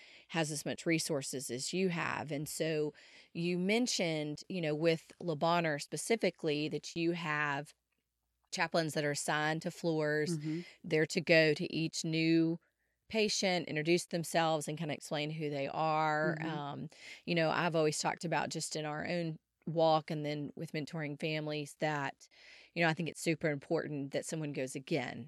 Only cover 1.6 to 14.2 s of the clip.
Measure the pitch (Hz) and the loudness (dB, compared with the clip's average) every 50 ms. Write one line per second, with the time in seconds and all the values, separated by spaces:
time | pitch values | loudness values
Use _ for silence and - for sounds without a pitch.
1.6 | 143 - - 180 190 185 170 170 151 131 135 - - 147 156 139 156 - - - | -4 -2 0 2 2 2 2 0 -2 -2 -2 -4 -4 -4 -4 -4 -4 -4 -4 -2
2.6 | 160 160 160 151 151 151 - - - - - - - _ - 165 170 175 180 175 | -2 0 0 0 0 -2 -4 -8 -20 -20 -20 -20 -20 _ -8 -4 -2 0 0 0
3.6 | 180 190 214 233 254 233 - - 196 165 160 156 151 151 147 - - - 185 185 | 2 2 2 2 2 0 0 0 0 0 0 -2 -2 -4 -6 -8 -8 -8 -6 -4
4.6 | 165 151 151 151 160 170 160 160 - - - - - 170 156 147 170 165 170 175 | -2 -2 0 2 4 4 4 2 0 -10 -16 -10 -4 -4 -2 0 2 4 4 4
5.6 | 170 160 147 147 - - - 156 - - 226 220 - 190 - - - 160 147 147 | 4 2 0 -2 -4 -6 -8 -6 0 0 0 2 2 0 0 0 0 0 0 2
6.6 | 151 151 151 151 - - - 170 165 165 175 170 165 151 151 147 151 147 143 139 | 0 -2 -2 -4 -6 -6 -4 -2 0 0 0 0 -2 -2 0 0 0 0 0 -2
7.6 | 147 - - _ _ _ _ _ _ _ _ _ _ _ _ _ _ - - 185 | -4 -8 -14 _ _ _ _ _ _ _ _ _ _ _ _ _ _ -10 -4 -2
8.6 | 175 165 - 170 165 156 135 160 147 147 143 - - - 156 151 151 151 160 160 | -2 2 2 2 2 2 0 0 0 0 -2 -2 -2 0 0 0 2 0 0 -2
9.6 | - 185 - - - 170 160 156 151 147 151 151 151 160 170 151 147 156 156 170 | -4 -6 -8 -4 -2 0 0 2 2 2 2 0 0 0 0 -2 -2 -4 -4 -4
10.6 | 175 - - _ - - 160 156 160 - - 190 156 - 170 160 160 156 151 - | -6 -10 -16 _ -6 0 2 2 2 2 0 -2 4 8 8 8 8 8 4 2
11.6 | 180 - - 151 160 160 - - - 165 160 160 160 160 165 165 165 165 165 170 | 0 -2 -2 0 0 0 -2 -4 -4 0 2 2 4 6 6 6 6 4 2 -2
12.6 | _ _ _ _ _ _ _ _ _ - - 220 214 214 - - - 190 180 175 | _ _ _ _ _ _ _ _ _ -6 0 0 2 2 2 2 2 2 2 2
13.6 | - - 143 151 151 165 175 175 - - - 170 | 0 -2 -4 -2 2 4 4 4 2 0 -4 -4